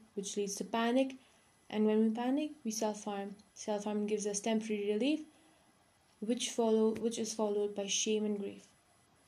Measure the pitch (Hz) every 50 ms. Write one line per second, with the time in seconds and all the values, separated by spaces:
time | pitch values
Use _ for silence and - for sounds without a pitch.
0 | - - - - 190 - - 202 202 196 196 - 202 - - 226 233 233 240 262
1 | 269 262 262 - - - _ _ _ _ _ _ _ - - 214 214 214 214 214
2 | 220 226 220 226 240 254 262 294 302 302 - - - 226 214 - 226 214 208 208
3 | - 214 202 196 202 202 196 - - _ _ - - - 208 208 208 214 208 214
4 | 208 208 214 202 202 214 208 202 - 226 226 220 220 220 214 208 202 202 208 208
5 | 240 277 311 302 - - - _ _ - _ _ _ _ _ _ _ _ _ _
6 | _ _ _ _ - 208 240 240 - - - - 233 220 220 220 220 220 214 -
7 | 214 233 226 - 226 220 - - 214 208 202 208 208 208 202 - 202 196 196 -
8 | - 220 214 214 214 214 208 202 196 196 202 - - - _ _ _ _ _ _
9 | _ _ _ _ _